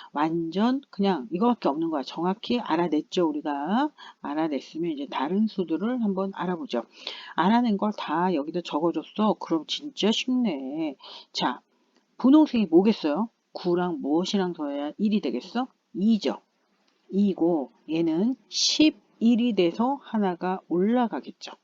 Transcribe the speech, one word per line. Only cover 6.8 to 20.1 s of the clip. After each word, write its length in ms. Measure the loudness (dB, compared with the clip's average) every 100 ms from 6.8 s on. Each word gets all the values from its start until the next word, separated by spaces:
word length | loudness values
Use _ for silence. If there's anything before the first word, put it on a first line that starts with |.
| -6 -12 -14 -14 -6 0
알아낸 420 | 4 4 4 2
걸 140 | -2 -4
다 360 | -4 0 0
여기다 280 | 0 -2 -6
적어줬어. 680 | -4 -2 0 -2 -6 0 0 0
그럼 260 | -2 -4 -2
진짜 420 | -8 -8 -2 0
쉽네. 840 | 0 0 0 0 -2 -6 -4 -6 -8 -16 -20 -12
자, 260 | -4 -2 -4 _ _ _ _ _ 0
분홍색이 500 | 6 6 6 2 4
뭐겠어요? 640 | 6 6 2 0 -2 -4 _ _
구랑 460 | -6 -2 0 0 -4
무엇이랑 520 | 0 0 2 0 -2
더해야 400 | -4 -6 -6 -6 -2
일이 240 | 0 0
되겠어? 460 | 0 -4 -6 -6 -6 _ _
이죠. 480 | 0 2 2 0 -4 _ _ _ _ _ _ -4
이고 640 | 0 2 2 2 2 -2 _ -4
얘는 460 | 0 0 2 0 -2 _
십일이 1040 | -2 0 4 4 2 _ 0 2 4 2
돼서 460 | 2 2 2 0 -2
하나가 560 | -4